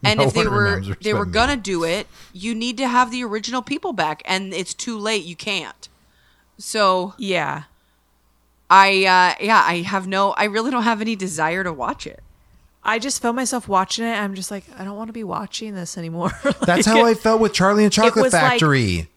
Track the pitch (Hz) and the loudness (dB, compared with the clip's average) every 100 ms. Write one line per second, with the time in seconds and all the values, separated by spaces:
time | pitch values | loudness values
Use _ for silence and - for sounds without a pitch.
0 | 202 214 139 147 104 101 101 98 98 - | 0 2 2 2 2 2 0 0 -4 -6
1 | 214 104 90 214 262 277 190 175 165 196 | -2 -2 0 2 2 0 -4 -4 -2 -4
2 | - - - 180 214 226 240 226 262 247 | -6 -16 -20 -10 -6 -4 -4 -4 0 2
3 | 247 247 240 214 226 254 - 285 381 202 | 0 -2 -6 -6 -6 -6 -6 -6 -4 -2
4 | 156 151 - 190 190 175 180 - - 220 | -2 -4 -4 -4 -4 -8 -8 -8 -8 -6
5 | 208 214 170 165 214 196 117 - - _ | -2 -4 -4 -10 -6 -6 -8 -14 -20 _
6 | _ _ _ _ _ - - 220 196 185 | _ _ _ _ _ -16 -6 2 4 2
7 | 180 - 196 175 143 151 - _ _ _ | -2 -6 -4 -2 -2 -6 -12 _ _ _
8 | _ _ _ _ _ _ - 190 196 190 | _ _ _ _ _ _ 6 6 8 4
9 | 190 185 180 - 202 214 - 170 180 190 | 4 6 4 2 4 4 4 0 -2 -4
10 | 185 190 196 - 208 208 240 247 226 214 | -2 0 0 0 0 0 -2 0 0 0
11 | 220 208 185 156 160 180 180 143 120 147 | -2 -4 -6 -2 -2 -2 -4 -4 -6 -6
12 | - - - _ _ _ _ _ - 226 | -12 -16 -20 _ _ _ _ _ -2 -2
13 | 269 - 233 240 254 247 202 190 190 - | -2 -4 -2 -2 -4 -4 0 0 0 -4
14 | 233 214 202 190 180 202 - 254 196 202 | -4 -4 -4 -6 -10 -10 -12 -14 -12 -10
15 | 226 226 196 - 190 - 220 190 170 180 | -12 -10 -8 -6 -8 -10 -10 -10 -10 -10
16 | 165 165 190 - 277 - 180 175 214 226 | -8 -4 -4 -2 -4 0 2 4 4 6
17 | 233 226 220 220 214 - 190 208 208 208 | 4 4 2 2 2 2 2 4 4 4
18 | 226 226 - 175 151 240 151 135 104 85 | 4 4 4 4 2 2 2 4 2 0
19 | 82 | -4